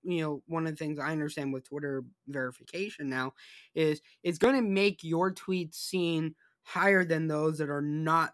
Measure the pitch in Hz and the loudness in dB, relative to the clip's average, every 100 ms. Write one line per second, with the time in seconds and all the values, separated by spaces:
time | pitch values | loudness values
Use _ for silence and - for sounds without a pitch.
0 | 180 175 156 147 - 165 160 151 156 147 | -4 -2 0 -4 -4 -2 -2 -4 -6 -4
1 | 143 160 147 151 139 131 - 143 147 135 | -2 -2 -2 -4 -4 -6 -8 -8 -4 -4
2 | 123 _ - 139 127 127 - 170 202 - | -6 _ -10 -6 -6 -8 -12 -8 -8 -6
3 | 143 131 131 - - - - 165 156 151 | -4 -2 -4 -6 -20 -20 -8 0 2 0
4 | - _ 175 170 226 269 220 190 202 175 | -6 _ -6 2 4 4 2 4 2 0
5 | 160 165 185 185 - 185 160 - - 185 | -2 2 0 -2 -2 -2 -2 -8 -4 0
6 | 170 165 160 160 _ _ - 175 196 196 | 0 0 -2 -6 _ _ -8 2 4 4
7 | 175 160 160 151 156 151 147 143 147 151 | 4 0 0 0 0 0 -2 -2 -2 -2
8 | 160 165 156 | 2 2 2